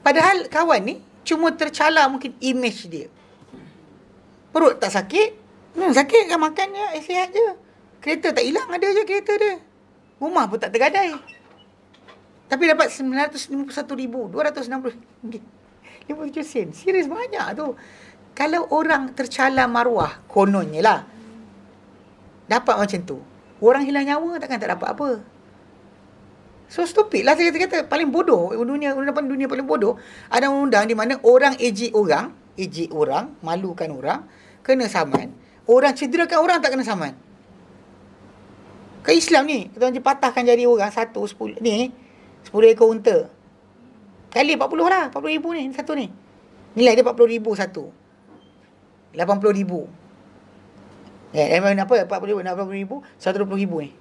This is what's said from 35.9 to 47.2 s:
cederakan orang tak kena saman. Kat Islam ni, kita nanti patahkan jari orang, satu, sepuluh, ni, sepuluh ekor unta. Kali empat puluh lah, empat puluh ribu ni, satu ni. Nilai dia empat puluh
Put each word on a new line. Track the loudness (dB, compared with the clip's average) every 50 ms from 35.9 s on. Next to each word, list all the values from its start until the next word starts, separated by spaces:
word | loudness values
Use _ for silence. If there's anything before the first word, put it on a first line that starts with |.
| 2
cederakan | 0 -4 -2 0 0 0 2 2 2
orang | 4 4 2 2 2
tak | 0 -2
kena | -2 -4
saman. | -4 -4 -6 -6 -8 -10 -14 -20 -20 -20 -20 _ _ -20 -20 -20 -20 -20 -20 -20 _ -20 -20 -20 -20 -20 _ -20 -20 -20 -20 -20 -20 -20 -20 -20 -20 -20 -20 -20 -20 -20 -8 2
Kat | 4
Islam | 4 4 4 4 4 4 4
ni, | 2 -4 -6 -6 -8
kita | -4 -2 -2 0
nanti | 0 0
patahkan | 0 -2 0 0 -2 -2 -2 0 2 4
jari | 4 4 6
orang, | 4 4 4 2 -2
satu, | -2 -4 -6 -4 -6 -8 -8 -8
sepuluh, | -10 -10 -12 -12 -10 -4
ni, | -2 -2 0 0 -2 -4 -6 -16 -20 -20 -20 -20 -20 -20 -20 -20
sepuluh | -20 -6 2 6 6 6
ekor | 8 6 4 4
unta. | 4 2 0 2 2 2 0 -2 -12 _ _ _ _ _ _ _ _ _ -20 -20 _ -20 -20 -20 -20 -20 -20 -6
Kali | 0 0 2 2 2
empat | 0 -2 -4
puluh | -2 0 2 2
lah, | 2 2 0 -4
empat | -6 -8
puluh | -6 -4 -4
ribu | -4 -4 -6
ni, | -6 -6 -8 -8 -8
satu | -10 -8 -6
ni. | -6 -6 -6 -8 -10 -18 -20 _ _ -20 _ _ _ -20 -20 -12 0
Nilai | 4 6 6 6
dia | 6 4
empat | 2
puluh | 6 4